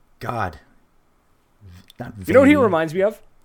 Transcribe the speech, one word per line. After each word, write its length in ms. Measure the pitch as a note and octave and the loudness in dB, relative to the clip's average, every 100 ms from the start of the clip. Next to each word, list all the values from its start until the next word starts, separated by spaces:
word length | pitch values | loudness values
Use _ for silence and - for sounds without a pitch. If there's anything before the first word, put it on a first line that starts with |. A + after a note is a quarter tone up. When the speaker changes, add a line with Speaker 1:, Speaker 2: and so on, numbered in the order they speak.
| _ _ | _ _
Speaker 1:
God, 400 | A2+ A#2 F#2 - _ _ _ _ _ _ _ _ _ _ F#2 F2 - - | -10 -8 -8 -10 _ _ _ _ _ _ _ _ _ _ -20 -20 -20 -20
not 140 | B2 G#2+ F2+ | -18 -10 2
Speaker 2:
You 80 | |
know 60 | B3 | 4
who 40 | C#4 | 6
he 60 | |
Speaker 1:
veiny. 80 | D4 | 4
Speaker 2:
reminds 280 | A3+ D#3+ D#3+ | 2 0 -2
me 80 | F#3 | -2
of? 220 | G3 - - _ | -4 -4 -16 _